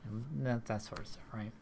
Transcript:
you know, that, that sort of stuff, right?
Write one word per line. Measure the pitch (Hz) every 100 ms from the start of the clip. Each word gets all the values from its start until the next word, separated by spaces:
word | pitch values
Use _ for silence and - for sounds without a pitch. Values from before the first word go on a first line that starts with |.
you | 104
know, | 107 131 143
that, | 131 120 -
that | 107
sort | - -
of | 104
stuff, | - -
right? | 110 107 -